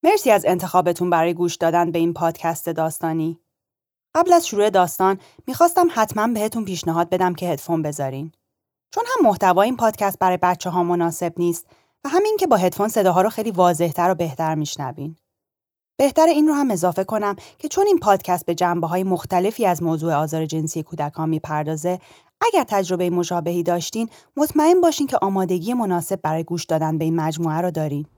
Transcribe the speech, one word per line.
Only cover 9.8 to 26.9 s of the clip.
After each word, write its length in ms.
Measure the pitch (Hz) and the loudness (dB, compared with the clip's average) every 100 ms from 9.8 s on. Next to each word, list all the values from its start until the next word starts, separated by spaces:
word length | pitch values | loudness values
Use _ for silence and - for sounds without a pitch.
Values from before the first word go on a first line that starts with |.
| 226 214 202 190 | -2 0 -4 0
برای 180 | 190 180 | 0 2
بچه‌ها 460 | 180 180 185 175 | 0 -2 -4 -2
مناسب 500 | 175 175 170 165 175 170 | 0 0 0 -2 -6 -2
نیست 300 | 175 170 - _ _ _ | -2 -2 -10 _ _ _
و 40 | 285 | -2
همین 280 | 330 415 427 | 0 2 0
که 60 | 370 | 2
با 100 | 220 | 4
هدفون 320 | 180 - 208 | 2 0 -2
صداها 340 | 220 190 175 | 2 2 4
رو 80 | 196 | 2
خیلی 200 | 220 220 | 0 -4
واضح‌تر 600 | 185 180 160 170 151 175 | 2 2 4 -2 0 0
و 40 | |
بهتر 400 | 180 165 135 160 | 0 -4 -2 -4
می‌شنوین. 600 | 156 147 - 139 - 147 160 _ _ _ _ _ _ _ _ | -2 -6 -6 -10 -8 -12 -14 _ _ _ _ _ _ _ _
بهتره 320 | 277 262 320 | 2 6 4
این 180 | 302 302 | 6 4
رو 60 | |
هم 160 | 285 277 | 4 0
اضافه 340 | 190 180 175 | 0 0 0
کنم 320 | 190 220 208 196 - _ | -2 -2 -2 -6 -12 _
که 100 | 302 | -6
چون 180 | - 403 | 0 2
این 120 | 349 | 4
پادکست 480 | 220 196 - 180 - | 4 2 2 -2 -2
به 80 | |
جنبه‌های 480 | 165 175 175 165 180 | 0 0 0 -2 -2
مختلفی 640 | 190 180 - 175 190 220 208 | -2 -2 0 0 0 0 0
از 160 | 170 | 0
موضوع 320 | 170 160 165 | -2 -2 0
آزار 320 | 147 156 160 160 | 0 0 -2 -4
جنسی 360 | 160 160 165 | -4 -4 -6
کودکان 460 | 156 160 147 - 160 | -10 -6 -8 -4 -4
می‌پردازه، 680 | 156 - 151 151 156 165 185 _ - _ _ | -4 -4 -4 -4 -4 -4 -6 _ -20 _ _
اگر 240 | 466 403 262 | 0 0 0
تجربه 420 | 202 180 185 180 | -2 0 -2 0
مشابهی 520 | 175 175 175 160 175 | 0 -2 -2 -2 -2
داشتین، 460 | 170 175 160 226 226 - _ - | 0 -2 -2 -6 -6 -8 _ -4
مطمئن 440 | 302 294 311 359 | -2 2 4 4
باشین 260 | 349 302 285 | 4 2 -2
که 120 | - | 0
آمادگی 520 | 196 196 185 180 175 | 0 0 0 -2 -2
مناسب 460 | 247 214 175 165 190 | -2 0 -2 -2 -4
برای 220 | 160 160 | -2 -4
گوش 200 | 160 170 | -4 -6
دادن 340 | - 160 156 | -2 -2 0